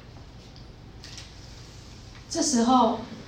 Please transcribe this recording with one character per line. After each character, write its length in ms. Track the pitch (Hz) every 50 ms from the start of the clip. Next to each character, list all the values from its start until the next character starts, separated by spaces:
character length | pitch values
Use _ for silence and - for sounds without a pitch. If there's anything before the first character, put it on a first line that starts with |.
| - - - - - - - - - - - - - - - - - - - - - - - - - - - - - - - - - - - - - - - - - - - - - -
这 140 | - 330 -
时 220 | - 254 233 226
候， 360 | 240 262 247 220 226 240 - - - - - -